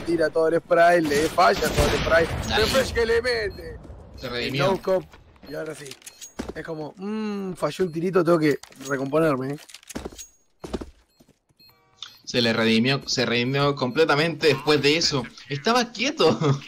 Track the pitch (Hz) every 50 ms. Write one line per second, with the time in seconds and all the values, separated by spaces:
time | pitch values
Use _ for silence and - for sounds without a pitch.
0 | - 165 170 165 156 151 - 165 160 160 165 165 - - 175 170 170 175 175 175
1 | 160 147 143 143 156 156 - - 180 202 202 - 156 147 - - - - - -
2 | - 156 160 165 165 - - - - - - 208 220 - 202 262 247 - - 226
3 | 233 226 233 233 240 254 240 226 214 196 185 185 180 160 151 151 - - - -
4 | - - - - 131 123 123 120 123 135 127 139 175 196 190 - - 190 190 185
5 | 160 - - - - - - _ - 139 147 156 160 160 147 - 147 135 127 -
6 | - - - - - - - - - - - 160 156 165 160 156 151 143 - -
7 | 190 202 214 220 214 214 202 202 196 190 175 - 160 147 - - 190 180 147 165
8 | 165 190 170 185 165 165 175 165 151 151 131 - - - - - 135 135 139 131
9 | 135 135 143 156 165 156 139 127 131 135 143 156 - - - - - - - -
10 | - - - - - - _ _ _ _ _ _ - - - - - - - _
11 | _ _ _ _ _ _ _ _ _ _ _ _ - _ _ _ _ _ _ _
12 | - - - _ _ - - 127 117 113 113 113 113 113 113 113 117 131 139 117
13 | - - - 135 120 113 120 120 120 127 135 139 143 143 143 139 131 123 117 151
14 | 160 156 147 143 160 170 156 139 160 156 135 139 - 147 151 139 127 143 151 170
15 | 160 - 147 131 113 - - - - - 143 139 - 226 233 254 233 - - 190
16 | 233 285 - - 185 156 113 110 156 143 139 143 -